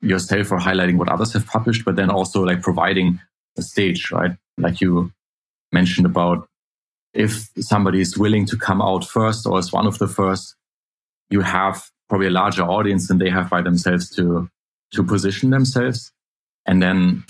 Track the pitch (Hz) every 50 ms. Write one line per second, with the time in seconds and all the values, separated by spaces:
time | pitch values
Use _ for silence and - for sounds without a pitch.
0 | - 104 95 92 90 - 95 104 101 - 98 90 87 95 92 92 90 90 90 87
1 | 87 - 82 85 113 113 - 107 - - - 110 113 120 113 113 - - 87 98
2 | 95 92 101 95 95 - - 98 92 90 90 90 90 92 87 85 85 92 95 95
3 | 92 87 87 87 - _ _ _ _ _ _ - 87 - - 101 98 90 85 87
4 | - - 87 85 87 90 90 - _ _ _ - 82 87 87 - 95 90 87 87
5 | 87 87 - _ _ _ _ _ _ _ _ _ _ _ - - 92 87 - -
6 | 90 87 90 90 87 87 87 85 - - _ _ _ _ _ _ _ _ _ _
7 | _ _ - 113 110 107 - - - - - 95 98 - 110 104 98 95 92 95
8 | 92 90 - 98 104 104 107 104 98 101 - 110 - - 95 98 104 98 92 90
9 | 92 - - 113 110 110 110 113 110 101 95 92 87 90 92 90 107 104 101 -
10 | 101 92 - - 98 95 95 92 - - - _ _ _ _ _ _ _ _ _
11 | _ _ _ _ _ - 101 98 90 87 95 92 95 98 92 - - - _ _
12 | _ - 107 95 98 92 90 92 95 104 90 95 87 85 95 107 104 101 98 92
13 | 92 92 92 90 95 90 90 92 90 - 90 87 85 87 87 87 - 92 90 87
14 | 90 - - 90 90 87 87 87 87 - _ _ _ _ _ _ _ _ - 107
15 | 92 87 104 95 87 98 98 - - 131 135 135 127 131 - 123 123 131 117 -
16 | - - _ _ _ _ _ _ _ _ _ _ - - 95 92 92 92 95 95
17 | 90 90 90 - -